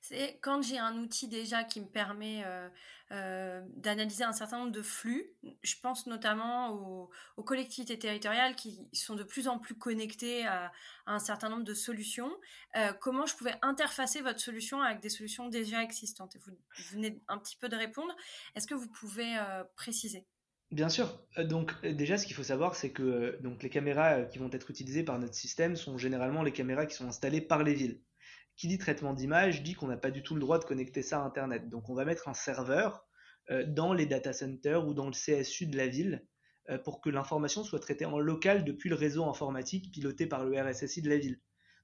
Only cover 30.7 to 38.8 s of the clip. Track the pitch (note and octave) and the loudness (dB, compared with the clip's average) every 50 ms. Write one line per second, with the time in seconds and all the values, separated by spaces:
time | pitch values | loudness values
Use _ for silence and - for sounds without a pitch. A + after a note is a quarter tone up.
30.7 | C#3+ C3 B2+ B2+ - C#3 C3 - D#3+ D3 C#3 C3+ C3+ C#3+ C3+ C3 B2 A2+ - A#2 | 0 -2 -2 -2 -2 -4 -2 0 0 0 0 0 -2 -2 -2 0 -2 -2 -4 -4
31.7 | A2+ A#2 G#2+ A2+ B2+ B2+ C3+ D3+ E3+ E3 - D3 B2+ - - - C3 C3 B2+ B2 | -8 -8 -6 -4 -2 0 2 2 2 0 -2 -6 -6 -4 -2 -2 0 0 2 4
32.7 | C3+ D#3+ G#3+ G#3+ - - - _ _ - - - - _ _ - C3+ C3 C3 D3 | 6 6 6 4 2 -4 -14 _ _ -20 -20 -20 -20 _ _ 0 0 2 2 2
33.7 | D3+ D3 D#3+ F3+ F#3+ F3+ D#3 C#3+ C#3 C3 B2+ C3 C3 - C#3+ C3+ C3+ C3 - D3 | 2 2 4 4 6 4 4 4 4 2 2 0 -2 -2 -4 -4 -4 0 2 4
34.7 | D3 E3+ E3 D3 C#3+ C#3 C#3 C#3 B2+ - - - D3+ C#3+ C3 C3 - - F3 D#3+ | 4 4 4 2 0 0 0 -2 -2 -2 2 4 4 4 4 0 -2 -2 -2 0
35.7 | C#3+ C3+ C3 B2+ A#2+ C3+ E3+ G3 D#3+ - - _ _ _ _ _ _ _ _ - | 2 2 2 2 2 2 2 2 0 -2 -6 _ _ _ _ _ _ _ _ -4
36.7 | D3 C3 - - - - - D#3 C#3+ C#3 C#3 - D#3+ D3+ D3+ C#3+ - G#3 G#3+ G#3 | -4 -4 -4 -6 -8 -2 -2 0 0 0 0 2 2 2 2 2 0 -2 -2 -2
37.7 | - D3 - - C#3+ - D#3 E3+ D3+ D3 D3 D3+ D#3+ D#3+ - F#3+ G3+ G3+ E3 D3 | -2 -4 -2 -2 -2 -2 0 0 2 2 4 4 2 4 6 6 6 6 6 2
38.7 | - - | -2 -2